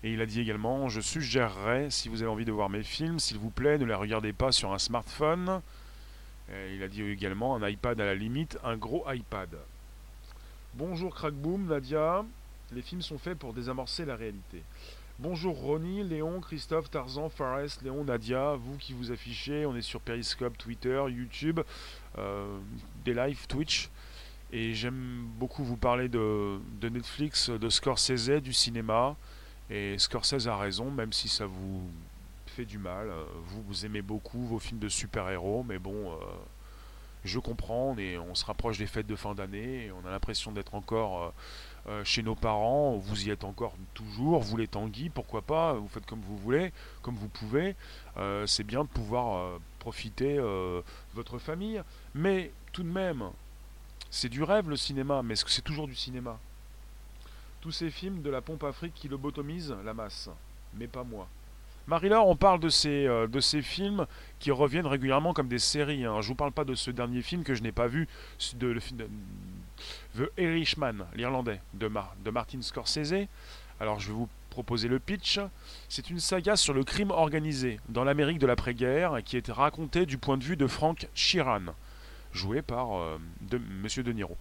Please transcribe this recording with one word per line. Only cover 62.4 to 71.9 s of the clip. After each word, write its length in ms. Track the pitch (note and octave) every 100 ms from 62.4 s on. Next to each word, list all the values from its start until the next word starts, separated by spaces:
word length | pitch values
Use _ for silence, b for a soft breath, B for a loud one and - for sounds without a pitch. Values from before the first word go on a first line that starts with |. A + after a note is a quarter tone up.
| G3 F3+
de 80 | D#3+
ces, 380 | D3 D3+ C#3+ C#3
euh, 200 | A#2 A2+
de 140 | C3
ces 220 | B2+ D3+
films 440 | C3 E3+ G3+ G3+ D3 B B -
qui 120 | D3
reviennent 360 | C3 D3 D3+ D#3
régulièrement 460 | C#3 C3 C3+ D#3+
comme 160 | D3+ B2+
des 100 | A#2+
séries, 460 | - D3 C#3+ C#3+
hein. 160 | A#2+ G#2+
Je 80 | G#2+
vous 60 | C3
parle 160 | C#3+
pas 120 | C#3
de 100 | C#3
ce 160 | B2 -
dernier 300 | B2 A#2+ B2
film 220 | A#2 F3
que 120 | C#3
je 80 | B2
n'ai 100 | A2+
pas 160 | A2+ A#2+
vu, 180 | C#3 D#3+ B B B -
de, 140 | B2 B2
le 100 | A#2
fi-, 160 | -
de, 140 | A#2+ G#2+ G#2 G2 G2 F#2+ F#2 F2+ - B B B G#2+
The 140 | C#3+ -
Irishman, 680 | F3 E3 D#3 - C3+ G#2+ F2
l'Irlandais, 460 | - A#2+ C3 A#2+ G2+ -
de 140 | G2
Mar-, 260 | A2